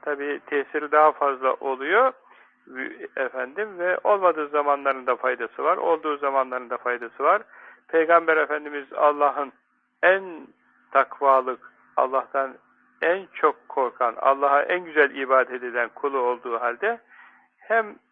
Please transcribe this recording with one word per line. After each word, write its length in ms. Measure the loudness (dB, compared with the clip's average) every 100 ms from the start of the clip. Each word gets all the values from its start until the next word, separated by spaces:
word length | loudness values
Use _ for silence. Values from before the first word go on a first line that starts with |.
tabi 380 | -6 -6 -4 -6 -4
tesiri 460 | -4 -2 -6 0
daha 200 | 4 4
fazla 420 | 4 -2 0 -2
oluyor, 580 | -2 -4 -6 0 2 2 -2 _ _ _ _ -20 -12 -12 -10 -12 -6
efendim, 640 | -6 -4 -8 -8 -10 -4
ve 200 | -2 -2
olmadığı 440 | 2 4 4 0 -2
zamanların 580 | -2 0 0 0 -2 -2
da 100 | -2
faydası 480 | -2 -4 -6 -4
var, 120 | -2 0
olduğu 400 | 0 0 -2 -4
zamanların 540 | -2 0 -2 -4 -8
da 60 | -6
faydası 480 | -4 -6 -6 -2
var. 180 | 2 2 0 -20 -20 -20 _
Peygamber 480 | 0 4 4 4 0
Efendimiz 560 | 0 -4 -6 -10 -10
Allah'ın 600 | 2 2 4 0 0 -6 -10 _ _ _ _
en 440 | 2 2 0 -14 -18 _ _ _ _
takvalık, 840 | 0 0 0 4 4 2 -6 -12 _ _ -2
Allah'tan 580 | 0 0 -2 -4 -6 -8 _ _ _ _
en 240 | -2 -2 -4
çok 340 | 0 0 0 _
korkan, 460 | -4 -4 0 -2 0
Allah'a 420 | 2 2 4 2
en 220 | 2 -2
güzel 300 | -2 2 2
ibadet 480 | 2 2 2 2 -4
eden 260 | -6 -4 -4
kulu 300 | -4 -4 0
olduğu 420 | -2 -2 -4 -4
halde 400 | -4 -4 -4 -4 _ -20 -20 _ _ _
hem 380 | -2 -2 -2 -8 _